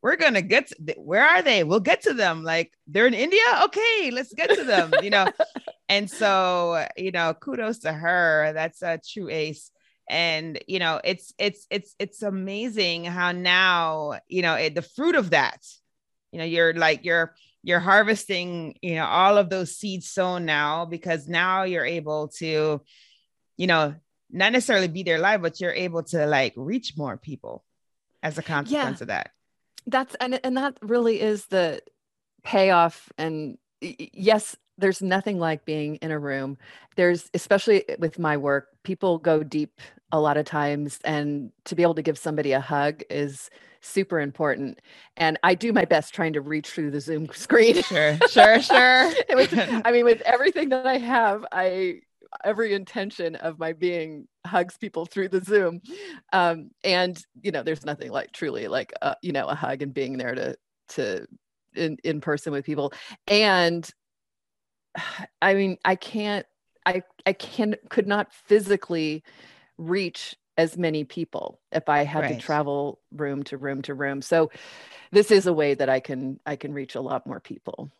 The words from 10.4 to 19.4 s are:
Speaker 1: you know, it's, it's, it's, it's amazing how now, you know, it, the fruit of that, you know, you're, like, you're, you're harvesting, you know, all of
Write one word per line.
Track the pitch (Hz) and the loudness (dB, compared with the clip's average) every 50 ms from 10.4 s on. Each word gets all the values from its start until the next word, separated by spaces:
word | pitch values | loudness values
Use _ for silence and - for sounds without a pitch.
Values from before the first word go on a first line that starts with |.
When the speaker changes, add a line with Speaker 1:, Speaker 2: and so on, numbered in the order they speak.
| 160 165 156 - - | -6 -8 -10 -12 -10
Speaker 1:
you | - 185 185 | -6 -4 -2
know, | 175 165 160 - - | -2 -2 -2 -2 -2
it's, | - 185 175 - - - | -4 -4 -4 -8 -20 -8
it's, | - 208 208 196 - - _ | -4 -4 -4 -4 -6 -12 _
it's, | - 202 190 - _ _ | -8 -8 -8 -10 _ _
it's | 202 202 _ - 220 | -10 -10 _ -8 -8
amazing | 208 196 190 185 196 196 208 226 254 214 214 196 175 170 170 170 | -6 -6 -6 -8 -8 -8 -8 -8 -6 -4 -2 -2 -2 -2 -4 -6
how | 170 175 180 175 175 175 | -8 -4 -2 -2 -2 -2
now, | 180 180 180 180 185 185 185 180 170 165 160 156 156 151 147 127 - _ | -2 0 2 4 4 4 4 4 2 2 0 -2 -4 -4 -6 -8 -10 _
you | _ - 185 | _ -4 -2
know, | 175 165 160 | 0 0 0
it, | 120 156 156 151 | 0 0 -2 -2
the | 170 | -4
fruit | 165 - _ - 285 339 349 | -8 -8 _ -4 -2 0 2
of | 302 220 175 | 0 0 2
that, | 165 147 131 104 - - - - - _ _ _ _ _ _ _ _ _ _ _ | 2 2 2 2 -2 -8 -20 -20 -20 _ _ _ _ _ _ _ _ _ _ _
you | - 165 | -12 -10
know, | 160 | -8
you're, | 165 165 170 170 165 165 | -4 2 2 4 4 4
like, | 165 165 160 156 - - | 4 2 2 2 0 0
you're, | 175 170 170 165 165 _ _ _ _ _ _ _ | 0 0 0 0 -2 _ _ _ _ _ _ _
you're | 165 175 175 | 0 0 2
harvesting, | 175 190 196 208 220 208 220 202 - - 196 175 175 180 175 170 165 156 - _ | 4 6 6 6 6 4 0 -2 -2 -6 -6 -4 -4 -6 -6 -8 -8 -10 -12 _
you | - 180 165 | -6 -4 -4
know, | 160 160 | -2 -2
all | - 104 170 185 196 208 | 0 2 4 4 6 6
of | 202 | 4